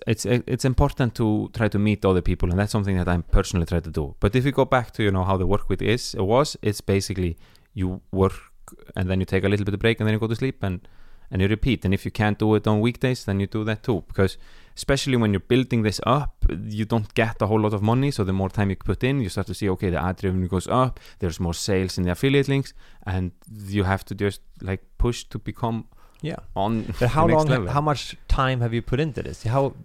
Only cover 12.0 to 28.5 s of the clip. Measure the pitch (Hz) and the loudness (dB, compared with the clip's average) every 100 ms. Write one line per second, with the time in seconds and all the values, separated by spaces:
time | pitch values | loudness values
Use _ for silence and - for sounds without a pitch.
12 | - - 107 101 107 107 110 107 117 - | -2 0 0 2 2 2 4 2 2 0
13 | 131 127 - 98 98 110 107 107 - 92 | -2 -2 -2 -2 -2 -4 -4 -4 -2 -2
14 | - - 95 - - - - - - 139 | -2 0 0 0 -16 -20 -20 -6 -2 0
15 | 143 123 110 95 - 123 127 117 107 - | 2 2 2 2 2 2 2 0 0 0
16 | 110 139 - - - - 107 104 110 113 | 0 0 0 0 0 0 -6 -4 0 0
17 | 107 - 110 - 104 110 107 104 107 127 | 0 0 0 0 0 2 2 2 2 2
18 | 139 135 92 95 95 - 101 92 - 95 | 0 0 0 0 -2 0 -2 -2 -4 -2
19 | 127 139 95 104 - 92 101 92 98 80 | 0 0 -2 -4 -6 -4 -2 -2 -2 -2
20 | 90 92 95 92 90 92 - 123 127 - | -2 -2 -2 -2 -2 -2 0 0 0 -4
21 | - - 87 - 87 82 - 95 95 - | -14 -6 -6 -2 -4 -2 -2 0 0 -2
22 | 90 87 135 139 135 139 - - - - | -2 0 2 2 2 0 -4 -10 -20 -12
23 | 98 92 90 - - 107 98 101 92 95 | -6 -4 -4 -8 -20 -14 -4 0 0 -2
24 | - 95 101 - - - 95 95 - - | -4 -4 -4 -4 -12 -12 -8 -8 -6 -2
25 | 120 117 - 107 - - 113 113 - - | 0 -2 -8 -10 -10 -6 -4 -4 -8 -18
26 | - - 151 - - 101 104 113 - - | -20 -12 -10 -10 -8 -2 0 -2 -4 0
27 | 120 147 165 156 156 127 90 143 151 127 | 0 2 4 4 4 2 0 0 0 -2
28 | - - - - 131 | -6 -8 -2 2 2